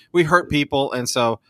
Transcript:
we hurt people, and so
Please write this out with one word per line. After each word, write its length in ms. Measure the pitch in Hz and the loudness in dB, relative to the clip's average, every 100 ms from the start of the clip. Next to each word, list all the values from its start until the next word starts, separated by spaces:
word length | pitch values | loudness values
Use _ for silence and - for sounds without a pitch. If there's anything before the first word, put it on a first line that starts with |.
| _ | _
we 120 | 175 | 0
hurt 240 | 156 175 - | 2 2 2
people, 440 | 147 143 143 139 | -2 0 0 -2
and 180 | 127 120 | -4 -4
so 300 | 127 117 110 | 0 0 -2